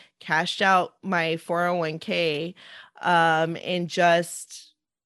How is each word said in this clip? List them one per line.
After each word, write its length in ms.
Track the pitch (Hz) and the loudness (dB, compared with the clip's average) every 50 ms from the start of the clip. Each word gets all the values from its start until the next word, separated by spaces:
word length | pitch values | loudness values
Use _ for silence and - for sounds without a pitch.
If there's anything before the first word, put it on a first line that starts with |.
| - _ _ _ | -20 _ _ _
cashed 420 | - - 156 156 175 175 - - | -6 -2 0 0 0 -2 -2 0
out 340 | 202 190 190 180 175 - - _ - | 4 4 4 4 2 0 -6 _ -6
my 340 | 190 190 170 165 165 165 160 | -4 -2 0 0 0 -2 -4
four 280 | - - 175 170 175 175 | -4 -4 -2 -2 0 0
oh 80 | 180 175 | 0 -2
one 220 | 165 156 156 160 | -2 -4 -6 -8
K, 560 | - 214 185 175 170 160 147 147 165 175 - - - - - - - - _ - | -6 -4 -4 -2 -2 -2 -2 -4 -6 -8 -10 -14 -20 -20 -20 -20 -20 -20 _ -6
um, 560 | - 175 180 170 165 165 160 160 165 165 165 - - | 0 2 4 4 4 4 4 2 0 -2 -4 -6 -6
and 260 | - 180 175 175 160 | -6 -4 -4 -4 -4
just 840 | - 185 175 170 170 175 170 - - - - - - - - - _ _ _ _ _ _ _ | 0 2 4 4 4 4 2 -2 -8 -14 -16 -16 -18 -20 -20 -20 _ _ _ _ _ _ _